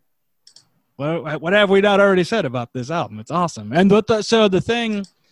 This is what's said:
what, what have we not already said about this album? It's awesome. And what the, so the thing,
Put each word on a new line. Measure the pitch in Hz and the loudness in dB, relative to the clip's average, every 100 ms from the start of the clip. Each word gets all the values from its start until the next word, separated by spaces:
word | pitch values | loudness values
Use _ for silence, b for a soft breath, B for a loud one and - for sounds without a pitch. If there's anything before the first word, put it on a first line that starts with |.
| _ _ _ _ _ _ _ _ _ - | _ _ _ _ _ _ _ _ _ -10
what, | 147 165 156 151 | -6 -6 -6 -6
what | 165 | 0
have | 208 196 | 2 4
we | 196 | 4
not | 202 196 | 4 4
already | 202 185 | 4 2
said | 165 226 143 | 0 -2 -4
about | 123 120 | -6 -8
this | 127 123 | -10 -8
album? | 165 104 107 | -6 -8 -10
It's | 110 | -6
awesome. | 165 170 - 104 | -4 -4 -6 -4
And | 151 196 | 2 4
what | 208 208 | 4 2
the, | 214 | -2
so | - 226 208 | 0 2 2
the | 185 | 2
thing, | - 233 226 202 196 _ _ | -2 -2 -2 -6 -8 _ _